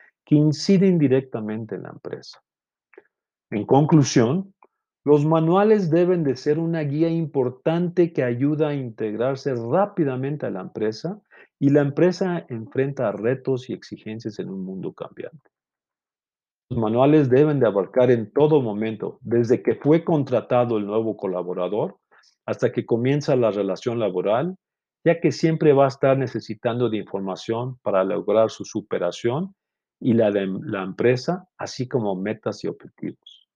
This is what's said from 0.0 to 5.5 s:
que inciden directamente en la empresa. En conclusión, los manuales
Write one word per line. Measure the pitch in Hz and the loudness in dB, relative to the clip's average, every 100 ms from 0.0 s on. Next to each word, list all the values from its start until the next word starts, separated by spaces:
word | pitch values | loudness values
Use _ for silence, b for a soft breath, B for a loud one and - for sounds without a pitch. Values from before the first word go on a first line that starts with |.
| b _ - | b _ 2
que | 151 | 4
inciden | 151 147 - 190 196 170 | 4 2 2 4 4 4
directamente | 139 131 131 117 107 110 110 92 | 4 2 0 -6 -6 -8 -8 -10
en | |
la | - | -12
empresa. | - - - - - _ _ _ _ _ B B _ _ _ _ | -14 -12 -12 -14 -20 _ _ _ _ _ B B _ _ _ _
En | 104 101 | -6 2
conclusión, | 135 151 156 131 135 117 180 196 _ _ _ _ _ | 4 6 4 6 4 2 0 -4 _ _ _ _ _
los | 143 147 | 2 4
manuales | 151 160 160 | 4 2 4